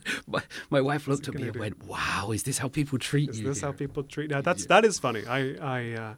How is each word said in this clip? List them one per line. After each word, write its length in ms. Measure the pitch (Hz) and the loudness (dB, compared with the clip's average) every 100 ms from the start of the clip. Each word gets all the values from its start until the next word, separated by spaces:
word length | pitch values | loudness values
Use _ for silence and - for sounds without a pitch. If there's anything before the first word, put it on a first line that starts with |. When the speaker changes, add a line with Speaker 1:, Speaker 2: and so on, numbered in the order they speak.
| - - - | -2 -6 -4
Speaker 1:
my, 140 | - - - - | -6 -6 -12 0
my 100 | 143 | 2
wife 220 | 135 147 | 4 2
Speaker 2:
It's 60 | 139 | 0
Speaker 1:
looked 200 | 139 139 | -2 -2
Speaker 2:
a 40 | |
Speaker 1:
at 40 | 143 | -6
me 80 | 123 | -6
and 60 | |
Speaker 2:
Canadian. 240 | 117 107 - | -4 -6 -8
Speaker 1:
went, 100 | - | -10
"Wow, 420 | - - 85 101 | -4 -2 -2 -2
is 120 | 107 | -2
this 160 | 139 135 | 0 -2
how 80 | 131 | -2
people 320 | 156 143 123 | 0 0 0
treat 320 | - 143 143 | 2 2 2
Speaker 2:
Is 80 | 113 | -2
Speaker 1:
you 80 | 131 | -2
Speaker 2:
this 140 | 143 | -2
how 100 | 143 | -4
Speaker 1:
here?" 160 | 139 143 | -4 -6
Speaker 2:
people 160 | 147 | -6
treat? 260 | 139 - 151 | -6 -6 -2
Yeah, 120 | 143 | 0
that's, 200 | 175 175 | 2 0
Speaker 1:
Yeah. 40 | - | 6
Speaker 2:
that 160 | 185 226 | 8 8
is 140 | 175 | 4
funny. 260 | 131 113 113 | -2 -2 -2
I, 300 | 131 135 170 | -2 -2 -4
I, 380 | 143 127 117 | -4 -4 -4
uh, 200 | 113 110 | -6 -8